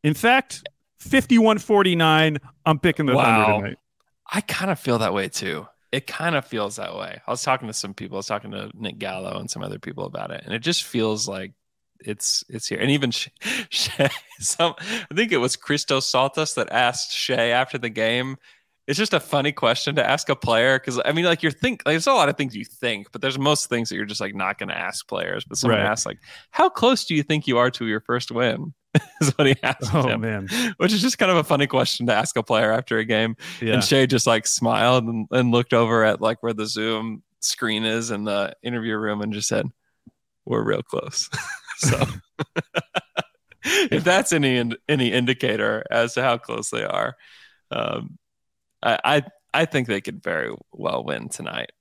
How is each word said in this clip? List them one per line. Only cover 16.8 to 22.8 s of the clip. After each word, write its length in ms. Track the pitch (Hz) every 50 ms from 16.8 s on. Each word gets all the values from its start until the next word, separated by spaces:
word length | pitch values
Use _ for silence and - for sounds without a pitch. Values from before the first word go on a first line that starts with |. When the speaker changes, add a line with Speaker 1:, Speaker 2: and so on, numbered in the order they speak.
| 123 120 123 - - -
Speaker 2:
Shai 340 | - - - - 127 120 117 117
after 300 | 117 123 135 - - 127
the 100 | 120 117
game. 480 | 104 110 110 113 117 123 127 135 135 - _ - _ _ _ _ _ _ _
It's 100 | - 143
just 160 | 151 214 -
a 80 | 208 156
funny 300 | - - - 143 135 151
question 440 | 143 - - 117 120 - - 147 147
to 120 | - 123 -
ask 200 | 131 139 - -
a 60 | 139
player, 420 | - - 120 117 113 117 131 135 131
'cause, 200 | - 139 123 120 -
I 60 | -
mean, 120 | 147 165 175
like, 160 | 175 170 156
you're 100 | - 160
think-, 300 | 135 _ - 254 233 - -
like, 100 | 143 156
there's 120 | 160 -
a 60 | 277 269
lot 140 | 233 156 143
of 60 | 143 -
things 160 | 143 127 110
you 80 | 104 113
think, 480 | - - -